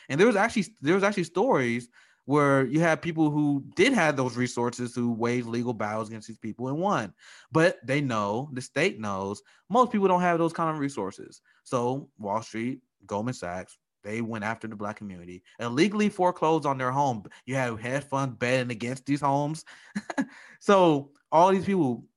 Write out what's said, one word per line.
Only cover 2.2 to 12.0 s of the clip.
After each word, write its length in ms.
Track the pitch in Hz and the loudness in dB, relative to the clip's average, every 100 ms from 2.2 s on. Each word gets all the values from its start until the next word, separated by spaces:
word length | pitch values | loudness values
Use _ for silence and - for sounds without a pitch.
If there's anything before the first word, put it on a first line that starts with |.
where 400 | - 147 143 139 127 | 0 4 6 4 2
you 140 | 151 | 2
had 200 | 170 151 | 2 2
people 300 | 170 160 151 | -2 0 2
who 340 | 147 147 143 - - | 2 2 0 -2 2
did 160 | 240 | 4
have 240 | 240 156 135 | 6 4 2
those 200 | 127 117 | -2 -2
resources 560 | 123 120 120 120 120 | -2 0 -2 -2 -6
who 180 | 123 120 | -4 -4
waged 340 | 113 117 123 117 | -2 0 -2 -2
legal 260 | 117 120 | -4 -4
battles 360 | 107 107 110 110 | -4 -4 -4 -6
against 180 | 113 107 | -10 -14
these 120 | 110 | -12
people 280 | 113 101 127 | -12 -8 -6
and 120 | 151 | -4
won, 360 | 196 160 101 - - - _ | -2 -2 -4 -12 -20 -20 _
but 240 | 160 175 - 120 | 4 4 2 -2
they 140 | 143 | -2
know, 500 | 139 110 101 110 147 | 0 0 0 -2 -6
the 80 | 127 | -10
state 380 | 131 139 190 104 | -6 -2 -2 -2
knows, 440 | 107 95 98 104 - _ _ | -6 -4 -4 -6 -12 _ _
most 220 | 226 240 | 2 2
people 160 | 214 190 | 2 4
don't 140 | 180 | 4
have 160 | 180 170 | 2 2
those 140 | 165 | 0
kind 180 | 170 160 | 0 -2
of 60 | 156 | -2
resources. 600 | 139 123 98 - - - _ _ | -4 -4 -8 -8 -18 -20 _ _
So 480 | - 127 120 135 | -6 -2 -2 -4